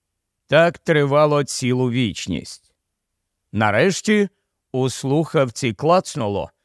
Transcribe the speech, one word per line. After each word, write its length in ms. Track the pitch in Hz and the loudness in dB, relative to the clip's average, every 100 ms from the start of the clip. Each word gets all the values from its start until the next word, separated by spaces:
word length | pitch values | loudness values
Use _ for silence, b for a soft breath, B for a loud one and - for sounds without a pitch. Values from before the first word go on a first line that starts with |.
| _ _ _ _ - | _ _ _ _ 0
Так 300 | 147 170 - | 2 2 0
тривало 680 | - 156 143 143 151 147 | -2 0 2 2 4 2
цілу 480 | 143 - 123 127 127 | -2 -4 -2 0 0
вічність. 840 | 120 117 82 - 80 - - _ _ _ _ _ _ _ _ _ | 0 -2 -4 -6 -8 -8 -20 _ _ _ _ _ _ _ _ _
Нарешті 760 | 101 107 104 180 - - 214 202 _ _ _ _ | -2 2 2 2 0 0 2 0 _ _ _ _
у 180 | 127 131 | -4 -4
слухавці 840 | - 135 147 156 160 131 - 123 | -4 -2 0 0 0 0 -2 -4
клацнуло, 800 | 104 156 180 - 147 107 98 71 _ | -2 2 2 0 -6 -4 -4 -6 _